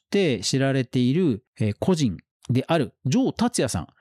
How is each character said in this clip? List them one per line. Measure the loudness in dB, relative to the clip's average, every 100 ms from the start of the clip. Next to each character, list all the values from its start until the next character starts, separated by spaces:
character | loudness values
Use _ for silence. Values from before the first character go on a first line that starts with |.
| _
て | 0 2 0
知 | -2 0
ら | 0
れ | 0
て | 0 0
い | 2
る、 | 2 0 -2 -6 -4
え | -4
ー、 | -2
個 | 0
人 | 2 0 -2 -10 _ -2
で | -2 0
あ | 0
る | -2 -6 -2
城 | 0 0
達 | 0 -2 0
也 | -2
さ | -4
ん、 | -8 _